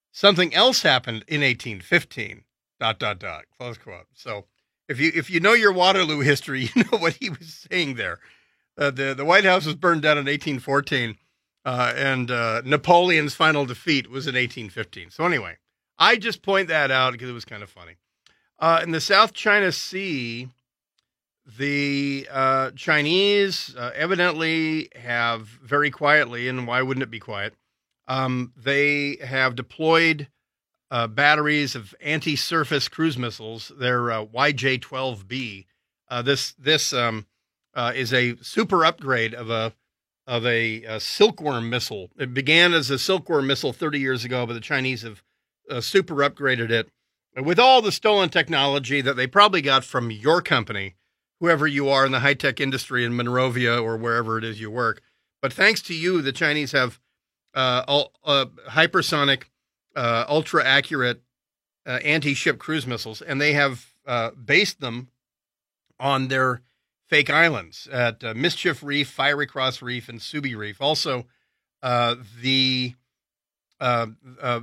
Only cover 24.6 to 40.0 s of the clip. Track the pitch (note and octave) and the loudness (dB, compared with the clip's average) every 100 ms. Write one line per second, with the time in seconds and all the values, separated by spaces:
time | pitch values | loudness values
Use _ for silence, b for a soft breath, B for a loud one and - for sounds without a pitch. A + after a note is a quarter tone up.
24.6 | D#3+ D#3 - - A#2+ A#2+ A#2 A2+ G#2+ A#2 | -2 -4 -6 -14 -6 -2 0 -2 -8 -20
25.6 | B2+ C#3+ D3 - C#3+ D3+ A#2+ A#2+ B2+ B2+ | -2 0 0 0 2 4 2 -4 -6 -6
26.6 | A#2+ B2 C3 C3 A#2+ A2+ G#2+ G2+ G#2+ _ | -2 -2 -2 -4 -6 -10 -10 -8 -8 _
27.6 | _ _ _ _ - C3 C3 B2+ B2 _ | _ _ _ _ -6 -4 -2 -4 -6 _
28.6 | B2 C#3 D3 D3 C#3+ - C3 C3+ C3 A#2+ | -2 2 2 0 -4 -6 -6 0 0 -2
29.6 | A#2 - D#3+ E3 E3 D3+ C#3 _ _ _ | -12 -2 4 4 4 0 -6 _ _ _
30.6 | _ _ - B2 A2+ A2+ D3 D3+ D3+ D3+ | _ _ -8 -4 -2 4 4 4 2 0
31.6 | C3+ B2 G2+ - D3 D#3 E3 C#3+ - E3 | -2 -6 -14 -12 -4 -4 -2 -4 -2 -2
32.6 | C#3+ D3 - - D#3+ B2 A#2+ G2+ A2 A2+ | 0 -2 -2 -2 -2 -2 -8 -8 -14 -14
33.6 | - C#3 B2+ B2 A#2+ A2+ G#2+ A#2 D3 C3+ | -16 -4 -2 0 0 -4 -6 0 0 0
34.6 | C3+ B2+ - C3 C3 G#2 F#2+ C3 A#2 G2 | -2 -2 -6 -8 -6 -8 -10 -10 -10 -12
35.6 | - _ _ _ - B2 B2 C3+ - - | -20 _ _ _ -10 -4 0 0 0 -6
36.6 | C#3 D#3 - C3 A#2 A2 - _ _ _ | 0 0 0 0 0 -2 -10 _ _ _
37.6 | _ - A#2+ B2+ A#2+ B2+ B2 A#2+ - A3 | _ -4 -4 -2 0 2 0 -4 -6 -2
38.6 | G#3+ F3+ D#3+ E3 C#3 B2 A2+ A#2+ A2+ A2+ | 0 4 2 2 -2 0 -2 -4 -4 -4
39.6 | A2+ - _ _ | -4 -8 _ _